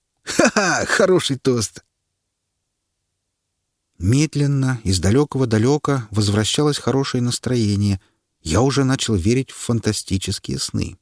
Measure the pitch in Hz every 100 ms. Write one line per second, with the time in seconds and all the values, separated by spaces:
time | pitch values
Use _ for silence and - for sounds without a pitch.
0 | _ _ - - 269 220 185 131 98 -
1 | 190 180 - 131 135 120 107 - - _
2 | _ _ _ _ _ _ _ _ _ _
3 | _ _ _ _ _ _ _ _ _ -
4 | 90 135 156 147 143 139 131 123 92 90
5 | 95 127 147 131 127 110 120 147 - 139
6 | 110 104 104 101 107 - 147 143 - 135
7 | 135 127 120 - - 123 104 101 104 98
8 | - _ _ _ 78 87 135 135 131 135
9 | - 104 95 127 131 - - 117 107 104
10 | - 95 - - - 67 - 104 - -